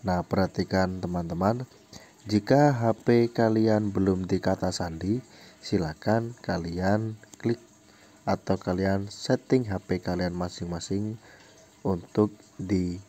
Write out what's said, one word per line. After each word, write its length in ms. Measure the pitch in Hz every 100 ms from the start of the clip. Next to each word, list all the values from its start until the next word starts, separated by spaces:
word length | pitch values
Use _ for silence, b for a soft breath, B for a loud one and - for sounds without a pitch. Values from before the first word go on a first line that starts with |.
Nah, 240 | 113 90 82
perhatikan 720 | 98 92 - 90 95 92 185
teman-teman, 640 | 175 87 165 165 190 123 131 B B B B B 107
jika 480 | 104 101 135 147
H 160 | 127 113 110 -
P 240 | 120 117
kalian 640 | - 113 110 110 107 107
belum 320 | 98 95 92 90
dikata 480 | 95 92 95 92
sandi, 480 | - 87 80 87 117 - B B B
silakan 720 | - 101 80 78 - 110 117 120
kalian 800 | - 90 85 87 92 104 110 110 - -
klik 240 | 113 117 - - - B B B -
atau 320 | 98 - 98
kalian 480 | - 90 95 98 101
setting 560 | - - 127 - 131 113
H 80 | 92
P 240 | - 92
kalian 320 | - 90 90
masing-masing 800 | 87 90 - 87 85 - 98 107 110 B B B B B _ -
untuk 480 | 92 - - 107 - - -
di 400 | 92 95 90 87